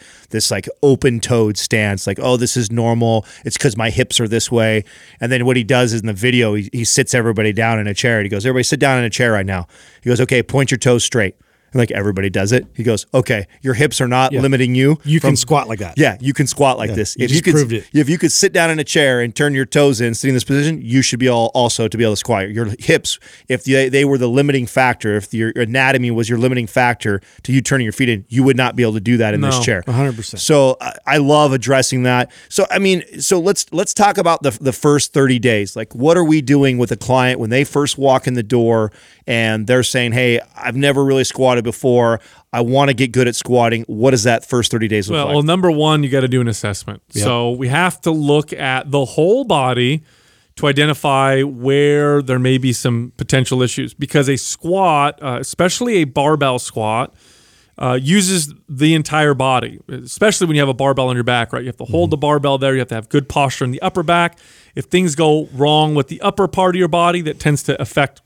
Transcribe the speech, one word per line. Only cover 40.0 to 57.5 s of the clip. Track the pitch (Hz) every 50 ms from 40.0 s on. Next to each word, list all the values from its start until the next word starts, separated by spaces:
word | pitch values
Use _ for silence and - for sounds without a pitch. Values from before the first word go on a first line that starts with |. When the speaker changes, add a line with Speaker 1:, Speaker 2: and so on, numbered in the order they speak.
| 120 117
Speaker 1:
"Hey, | 110 127 123 120 117 117 - - _
I've | - - 123 117
never | 135 139 143 135 139 139
really | 135 135 131 123
squatted | - - 131 131 127 123 120 110
before. | 120 - - - 127 120 123 117 117 113 107 - - - - _ _
I | - 120
wanna | 120 120 131 139 143 139 131
get | 107 135 123
good | 110 127 123
at | 123 117
squatting." | - - - 123 123 117 113 117 113 117
What | - 110 107 120 135
does | 127 113 101
that | 123 117 110 -
first | - 131 120 107 -
thirty | 120 113 113
days | 101 107 104 92 107
look | 165
Speaker 3:
Well, | 151 143
Speaker 1:
like? | 143 147
Speaker 3:
well, | 147 147
number | 156 175 190 185 175
one, | 156 147 151 156 156 151 143
you | 127
gotta | 135 135 127
do | 123 127 127
an | 123
assessment. | 117 104 - - 104 98 - - - 101 - - _ -
Speaker 2:
Yep. | 104 101
Speaker 3:
So | 127 120 120 120 120
we | 123 123 135
have | 123 135 165 180 180 175 -
to | - 170
look | 160 156 147 143 147 151 151 -
at | - 139 147 131 131 131 - 143
the | 139 143 131
whole | - - 156 156 185 226 269 269
body | 214 170 143 127 127 123 123 123 123 151 156 - _ _ _ _ _ _ _ _ _ _
to | - 156
identify | 143 135 143 147 151 143 - - 147 135 135 135 135 135 135 135
where | 143 131 117 123 139 139 143 147 147 147 147 147 147 147 147 139
there | 127 127 127
may | 127 131 131
be | 127 131 131 117
some | - - 127 117 117 120 123 -
potential | - - - 147 131 123 - 135 127
issues, | 127 120 - 139 127 117 -
because | - 139 - - 147 135
a | 135 139
squat, | 123 - - - - - 165 185 196 190 175 151 143 143 147 - -
uh, | 147 131 123 127
especially | 135 - - - 170 180 - - 247 247 220
a | 180 156
barbell | 131 127 147 139 151 156 143 143 135 123
squat, | 123 - - - 120 107 107 110 117 139 - _ _ _ _ _ _ _ _